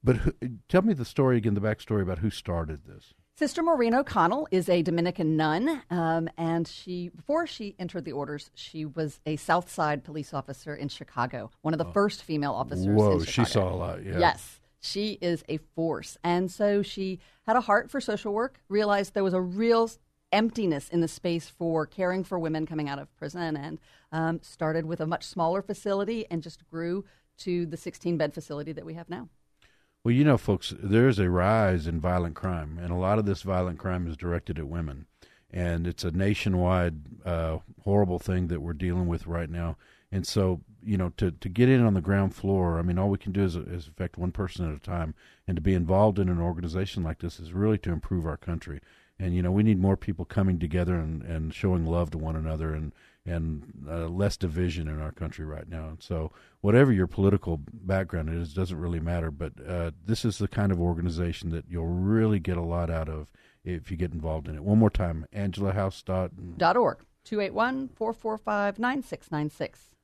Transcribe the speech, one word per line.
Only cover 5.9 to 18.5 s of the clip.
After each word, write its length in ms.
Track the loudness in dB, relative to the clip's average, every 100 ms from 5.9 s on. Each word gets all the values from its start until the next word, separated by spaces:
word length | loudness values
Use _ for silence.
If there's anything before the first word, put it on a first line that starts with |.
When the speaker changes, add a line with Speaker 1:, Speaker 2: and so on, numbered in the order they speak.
Speaker 2:
um, 380 | -2 0 0 -2 -4
and 280 | -2 0 -2
she, 440 | -6 -10 -8 -8
before 360 | -12 -2 -2 -2
she 280 | -6 -12 -8
entered 280 | -8 -8 -8
the 60 |
orders, 380 | -6 -6 -8 -12
she 320 | -20 -16 -10 -8
was 340 | -4 -6 -6 -6
a 100 | -6
South 340 | 0 0 0
Side 340 | -2 0 -2
police 280 | -6 -10 -8
officer 420 | -8 -8 -12 -12
in 140 | -8 -8
Chicago, 640 | -10 -12 -4 -4 -4 -12 _
one 140 | -2
of 40 | -2
the 60 | 0
Speaker 1:
Oh. 60 |
Speaker 2:
first 300 | 2 2 0
female 300 | -4 -2 0
officers 320 | -2 -4 -2 4
Speaker 1:
Whoa, 260 | 6 6 4
Speaker 2:
in 60 |
Speaker 1:
she 200 | 2 2
Speaker 2:
Chicago. 60 | 2
Speaker 1:
saw 240 | 2 0
a 20 | -2
lot, 280 | -6 -6
yeah. 140 | -6 2
Speaker 2:
Yes, 420 | 2 2 -8 -20 _ _
she 380 | -10 -6 -4 -4
is 240 | -2 -4 -4
a 80 | -8 -8
force, 420 | -6 -4 -4 -8 -6
and 260 | 0 0 0
so 300 | 0 2 2
she 360 | 0 -4 -6 -6 _ _ 0
had 100 | 0
a 40 |
heart 300 | 4 2 2
for 100 | -6
social 320 | -4 -4 -2
work, 280 | -2 -4